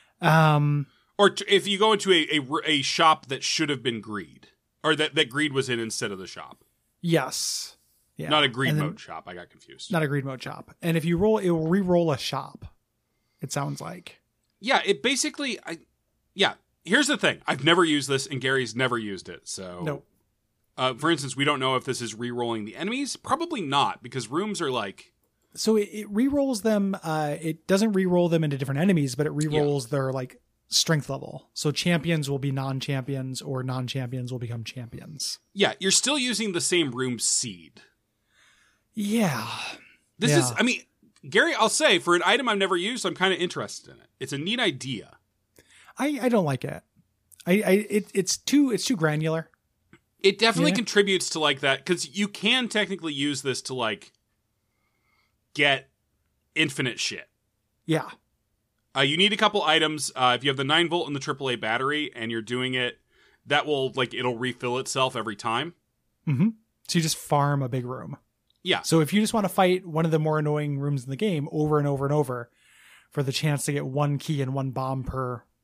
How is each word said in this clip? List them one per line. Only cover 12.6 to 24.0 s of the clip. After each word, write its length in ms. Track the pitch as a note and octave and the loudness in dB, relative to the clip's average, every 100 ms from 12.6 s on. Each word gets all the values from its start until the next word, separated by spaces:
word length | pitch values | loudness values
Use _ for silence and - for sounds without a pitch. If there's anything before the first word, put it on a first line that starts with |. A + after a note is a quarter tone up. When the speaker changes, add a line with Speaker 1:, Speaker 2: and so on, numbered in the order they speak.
| - - _ _ _ _ _ _ | -20 -20 _ _ _ _ _ _
Speaker 1:
It 100 | D3 | -6
sounds 280 | D3 C#3 C#3 | -4 -4 -6
like. 420 | - F3+ - - _ _ _ _ | -10 -14 -18 -20 _ _ _ _
Speaker 2:
Yeah. 220 | G#3 C4+ E3+ | 0 2 2
It 180 | G3+ | 0
basically, 560 | A#3+ C4 D4+ - C#4 G#3+ - | 0 0 -2 -4 -6 -6 -10
I, 140 | E3 _ _ _ _ _ | -14 _ _ _ _ _
yeah. 200 | - E3+ - _ _ | 0 0 0 _ _
Here's 240 | - A#3 C4+ | 0 2 4
the 100 | C#4 | 2
thing. 240 | F3 G2 - | 2 0 -2
I've 160 | C#3+ | 0
never 200 | C#3+ E3+ | 4 6
used 240 | E3+ D3 C3 | 4 2 0
this, 180 | C3+ - | -2 -2
and 120 | C3+ | -4
Gary's 360 | C3 C3+ A#2 A2 | -2 0 -2 -2
never 200 | C3 A#2+ | -2 -2
used 300 | G#2+ F#2 F#2+ | -4 -8 -10
it. 200 | E2+ - | -16 -14
So, 340 | - F#2 F2+ | -12 -12 -8
Speaker 1:
Nope. 240 | D#3+ C#3+ - _ _ _ _ _ _ - | -6 -8 -12 _ _ _ _ _ _ -4
Speaker 2:
uh, 160 | C3 | -4
for 160 | A#2+ D#3 | -2 0
instance, 260 | E3 C3+ B2+ | 0 -2 -2
we 80 | |
don't 160 | C#3+ C#3+ | 0 0
know 160 | C3 C3 | 0 0
if 60 | |
this 160 | C#3 A#2 | -2 -4
is 140 | A#2 | -6
re-rolling 500 | G#2+ A#2+ A#2+ A#2+ A2+ G#2 | -8 -8 -4 -4 -4 -6
the 100 | G2+ | -8
enemies. 400 | F3+ B3+ C#4 - | -6 -6 -6 -8
Probably 440 | - C#4 E4+ D4 | -2 -2 -2 -6
not, 440 | D3+ C#3 A2+ F2+ | -2 0 0 -2